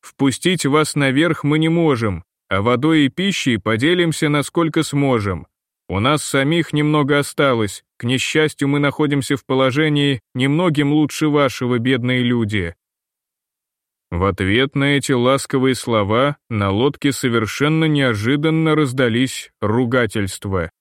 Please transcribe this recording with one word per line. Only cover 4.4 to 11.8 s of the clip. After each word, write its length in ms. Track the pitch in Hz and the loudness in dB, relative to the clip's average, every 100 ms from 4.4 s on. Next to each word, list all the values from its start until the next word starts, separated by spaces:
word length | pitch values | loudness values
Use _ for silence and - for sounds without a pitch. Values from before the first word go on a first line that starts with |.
| 135 - 165 165 | -2 -2 0 0
сможем. 640 | 151 143 139 120 101 87 - _ _ _ - | -2 0 0 0 -2 -6 -10 _ _ _ -6
У 120 | 92 | -2
нас 220 | 123 151 | 0 0
самих 520 | - 139 135 170 156 | -2 -2 0 0 -2
немного 440 | 147 151 151 139 143 | -2 0 0 2 0
осталось, 640 | 139 - 143 117 104 - _ _ | -2 0 0 0 -2 -6 _ _
к 80 | |
несчастью, 640 | 120 127 - 156 151 - 139 | -4 -2 0 0 0 0 -2
мы 100 | 143 | 0
находимся 600 | 143 - 143 143 123 139 | 0 0 0 0 -2 -4
в 80 | - | -2
положении 720 | 131 131 127 156 147 143 127 _ | 0 2 2 0 2 0 -2 _
немногим 580 | 127 135 151 180 147 143 | -2 0 2 2 2 2
лучше 360 | 151 147 - 156 | 2 0 0 0
вашего, 500 | 147 135 - 123 | 2 0 -2 -2
бедные 440 | 123 | 0